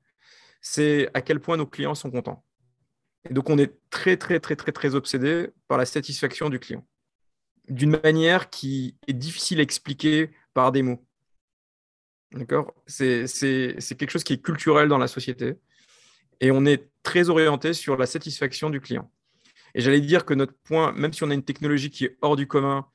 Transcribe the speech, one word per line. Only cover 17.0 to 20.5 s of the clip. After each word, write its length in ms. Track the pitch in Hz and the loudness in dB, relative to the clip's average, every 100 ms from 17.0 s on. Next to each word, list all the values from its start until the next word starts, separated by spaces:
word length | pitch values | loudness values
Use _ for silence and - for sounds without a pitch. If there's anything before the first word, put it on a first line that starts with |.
très 260 | - 180 175 | -2 2 4
orienté 440 | 165 156 143 151 | 4 4 2 -2
sur 240 | 151 - 131 | -4 -2 0
la 80 | 127 | -2
satisfaction 640 | 160 156 139 156 - 156 | -4 -8 -6 -6 -4 -6
du 100 | 143 | -6
client. 320 | 135 123 - _ _ _ _ _ _ | -6 -8 -8 _ _ _ _ _ _
Et 80 | - | -2
j'allais 200 | 123 143 | 4 4
dire 240 | 143 175 - | 4 2 2
que 80 | 135 | 0
notre 180 | 135 | -2